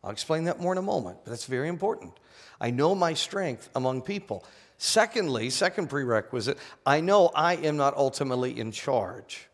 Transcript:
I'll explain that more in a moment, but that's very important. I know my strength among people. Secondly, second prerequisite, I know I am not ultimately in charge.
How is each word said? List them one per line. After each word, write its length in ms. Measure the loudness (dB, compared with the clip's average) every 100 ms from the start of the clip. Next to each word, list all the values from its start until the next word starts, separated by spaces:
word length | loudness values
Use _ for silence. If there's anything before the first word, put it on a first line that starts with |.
I'll 80 | -10
explain 320 | -10 -2 0
that 160 | 0 -2
more 120 | -2
in 60 | -2
a 40 |
moment, 360 | 0 -2 -4 -12
but 60 | -12
that's 160 | -12 -4
very 220 | -4 -2
important. 440 | -2 -2 -4 -10 -20 _ -20 -20 -8
I 100 | -4
know 240 | 2 2
my 200 | 4 2
strength 540 | 0 -4 -4 -4 -6 -6
among 280 | -2 -2 -2
people. 420 | -4 -8 -6 -10 -10 -20 -20 _
Secondly, 720 | 0 4 4 2 0 0 -2
second 380 | 0 0 0 -4
prerequisite, 680 | -2 2 2 0 -4 -4 -4 -8 -4 2
I 140 | 2
know 300 | 6 6 6
I 220 | 6 2 2
am 200 | 0 2
not 200 | 2 2
ultimately 640 | 0 0 -2 0 -2 -4
in 120 | -6
charge. 760 | -6 0 0 0 -8 -14 -16 -18